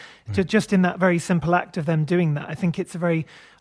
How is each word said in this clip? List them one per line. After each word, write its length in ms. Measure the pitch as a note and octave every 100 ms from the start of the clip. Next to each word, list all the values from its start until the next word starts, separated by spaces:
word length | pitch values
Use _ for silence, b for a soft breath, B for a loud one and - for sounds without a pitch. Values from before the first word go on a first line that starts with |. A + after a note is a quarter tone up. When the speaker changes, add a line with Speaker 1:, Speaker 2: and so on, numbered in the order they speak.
| B B -
Speaker 1:
Right. 80 | C#3+
Speaker 2:
Ju-, 60 | F#3
just 260 | G#3+ -
in 100 | G3
that 140 | F3+ F3+
very 220 | F#3 E3+
simple 340 | - F3 D#3
act 220 | F3 - -
of 100 | D3+
them 200 | D#3+ D3+
doing 300 | F3 E3 D3
that, 120 | -
I 80 | D#3
think 240 | F3+ E3
it's 160 | F3 E3+
a 20 |
very, 280 | E3+ D#3+ D3 B B B